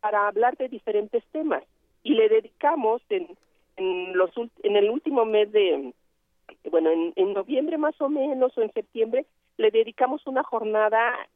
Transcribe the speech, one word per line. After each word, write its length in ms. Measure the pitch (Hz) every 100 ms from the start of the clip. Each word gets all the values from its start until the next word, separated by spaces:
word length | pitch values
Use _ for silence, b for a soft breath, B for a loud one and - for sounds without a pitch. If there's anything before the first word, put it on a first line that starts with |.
para 260 | 214 208 202
hablar 280 | 208 240 -
de 120 | 254
diferentes 560 | 233 - 208 208 233 -
temas, 300 | 311 311 147 - _ _ _ -
y 80 |
le 140 | 226 220
dedicamos 720 | 220 214 _ 294 320 220 233 -
en, 160 | 202 170 175 _ _ _ -
en 400 | 185 180 180 185
los 140 | 180 -
ult-, 240 | 233 _
en 140 | 202 208
el 120 | 202
último 340 | 247 311 277
mes 260 | 220 214 208
de, 420 | 214 190 143 135 - _ _ _ _ _ - -
bueno, 180 | 165 160
en, 220 | 165 165 -
en 160 | 190
noviembre 460 | 196 196 262 302 330
más 220 | 302 311
o 80 | 277
menos, 480 | 302 269 262 254 -
o 60 |
en 100 | 220
septiembre, 540 | 220 - 226 220 247 311 _ _ -
le 160 | 220
dedicamos 520 | 220 226 226 254 294 -
una 160 | 262
jornada, 560 | - 226 214 214 214 220 233 247 -